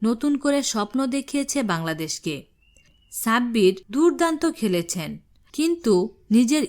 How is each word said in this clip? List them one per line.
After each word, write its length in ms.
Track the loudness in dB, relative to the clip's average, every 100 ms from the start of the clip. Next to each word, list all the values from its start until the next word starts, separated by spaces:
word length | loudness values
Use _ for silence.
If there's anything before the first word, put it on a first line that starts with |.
নতুন 280 | -2 0 0 0
করে 220 | 0 0
স্বপ্ন 360 | 0 -4 -4 -2 -2
দেখিয়েছে 520 | -4 -4 -4 -2 -2
বাংলাদেশকে। 720 | -2 -2 -4 -4 -6 -6 -6 -8 -12 _ _ _ _ _ _
সাব্বির 600 | -6 -2 0 0 4 4 2 -4
দুর্দান্ত 520 | 2 2 4 0 0 -2 -2
খেলেছেন, 540 | -2 0 -2 -6 -8 -10 -16 _ _
কিন্তু 400 | -2 -2 0 2 2 2 -6 2
নিজের 340 | 4 4 2